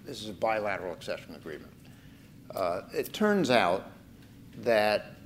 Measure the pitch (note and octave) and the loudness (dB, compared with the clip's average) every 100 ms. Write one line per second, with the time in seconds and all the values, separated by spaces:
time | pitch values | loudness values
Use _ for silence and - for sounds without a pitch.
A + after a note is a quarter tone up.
0 | - A2+ G#2+ F2 A2+ A2 G#2 F#2 F2+ D#2+ | -14 -12 -12 -2 0 0 -2 -4 -6 -8
1 | - E2 - D2+ E2 D2 - - - - | -8 -8 -10 -14 -12 -12 -14 -20 -20 -20
2 | - - - - - - F2+ F2+ - - | -20 -20 -20 -20 -10 -2 -2 -2 -4 -6
3 | - - G#3 G3+ B2+ A#2+ F2+ F#2+ - - | -6 0 4 4 6 6 6 2 -2 -18
4 | - - - - - - A#2 G#2+ G#2+ G#2 | -20 -20 -20 -20 -18 -4 2 4 4 2
5 | - - | -2 -16